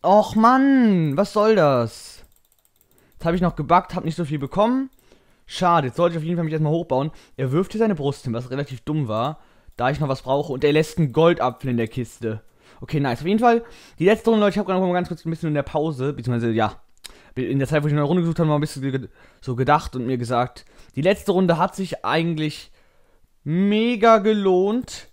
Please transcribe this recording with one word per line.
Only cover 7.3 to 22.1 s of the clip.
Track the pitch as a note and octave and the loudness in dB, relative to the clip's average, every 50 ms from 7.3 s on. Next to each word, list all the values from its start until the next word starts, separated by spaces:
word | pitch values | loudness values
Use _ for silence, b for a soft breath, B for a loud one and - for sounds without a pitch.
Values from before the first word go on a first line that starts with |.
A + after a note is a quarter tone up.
| b | b
Er | - C3 C3 | -6 -4 -2
wirft | B2+ E3 F#3+ - | 0 -2 -2 -2
hier | - G#3+ | -2 -2
seine | A3+ G#3+ G3+ | 0 0 0
Brust | D3 C#3 C#3+ C3+ - - | -2 -2 -4 -4 -4 -8
hin, | C3 A2 | -6 -6
was | A#2 B2+ B2+ | -6 -6 -8
relativ | C3 C#3 D3 - C3+ A#2 | -8 -8 -8 -8 -10 -12
dumm | _ - D3+ D#3 C#3+ | _ -4 -4 -4 -2
war, | A2 G#2+ A2 A#2 C#3+ D#3 b b b b b b b b | -2 -2 -2 -2 -4 -6 b b b b b b b b
da | - A#2+ B2+ | -4 -2 -2
ich | D3 C3+ | -2 -2
noch | D#3 C3+ | -2 -4
was | C3 - - | -4 -6 -2
brauche. | B2+ C3+ C#3+ D3 D#3 C3+ | -2 -2 -2 -2 -4 -4
Und | C3 D3 | 0 2
er | D3 C#3+ | 2 4
lässt | D3+ D#3+ - - | 4 2 0 0
einen | - D#3+ C3+ A2+ | -2 -2 0 2
Goldapfel | D3+ D#3+ E3+ F3 E3+ - B2+ A#2+ - - C3 | 4 4 4 4 2 0 -2 -2 -4 -6 -4
in | A#2+ | -2
der | A#2 A#2 | -2 -2
Kiste. | A2 - C3 A#2+ - - - A#2+ A2 A2 A2 _ b b b b b b b | -4 -6 -8 -10 -10 -10 -8 -8 -6 -6 -8 _ b b b b b b b
Okay, | C3 - - D3+ | -12 -4 -4 -2
nice. | C#3+ C3+ A#2+ A2+ | -2 -2 -4 -4
Auf | C#3+ | -2
jeden | E3+ G#3 A3 | 0 0 4
Fall, | A#3+ A#3+ A#3 A#3 A#3 B B B B B B - | 4 4 4 2 0 B B B B B B 2
die | D#3 | 4
letzte | F#3 G#3+ G#3+ - A3+ | 4 4 4 2 2
Runde, | A3+ G#3+ G#3 | 2 4 2
Leute, | G3+ - | 2 2
ich | G3 | 0
hab | G3+ | -2
gerade | F#3 F#3+ F#3 | 0 0 0
noch | F#3+ | 0
mal | F3+ F3+ | 0 0
ganz | F3+ F3 | -2 -2
kurz | - F3 D#3 - | -4 -8 -8 -6
ein | D#3+ | -8
bisschen | E3 D#3+ - D#3 | -8 -4 -4 -2
in | D3+ | -2
der | C#3+ C#3 | -2 -2
Pause, | - - D#3 D3 D#3+ D3+ B2+ B2+ C#3+ D3+ | -2 -4 -2 -2 -2 -4 -4 -4 -6 -6
beziehungsweise, | - A#2 B2+ B2 A#2 A#2 A#2 | -6 -4 -4 -2 0 0 0
ja, | A2 A2+ A2 G2+ - - - _ _ _ B B B B B B B | 0 0 0 0 -2 -8 -20 _ _ _ B B B B B B B
in | C3 C3 - C3+ C#3 | -6 -4 -2 -2 -2
der | C3+ | -2
Zeit, | - D#3 D3+ C#3+ | 0 0 0 0
wo | |
ich | D3+ D3 | 0 0
eine | D3+ D3 | 0 0
Runde | C#3 E3+ F3+ | 0 0 0
gesucht | E3+ E3 D#3+ - | 0 0 0 0
habe, | E3+ | 0
mal | D#3 D3+ | 0 2
ein | D3 | 0
bisschen | D3+ D3+ - C#3 | -2 -4 -6 -6
ge-, | C3 C#3 C3 C3 B2 - b b b b b b | -6 -4 -4 -6 -8 -10 b b b b b b
so | - - B2 | -10 -8 -4
gedacht | A#2 C3 C3 D3 D3+ - - - | -2 2 2 2 2 0 -4 -10
und | B2+ A#2+ | -8 -4
mir | A#2+ C3 | -4 -4
gesagt, | A#2+ B2 A2 B2+ A#2+ B2 B2 - - - b b b b b b | -4 -4 -2 -2 -2 -2 -2 -6 -18 -20 b b b b b b
die | C3+ | -2
letzte | C#3+ F#3 G3+ - - - F#3 | 0 0 0 0 0 0 0
Runde | F3+ F#3+ F3 E3 | 2 2 2 2
hat | D#3+ F3 F#3 - | 2 0 -2 -2
sich | - F#3+ E3+ - - - | -8 -8 -8 -8 -8 -4
eigentlich | G2+ | -2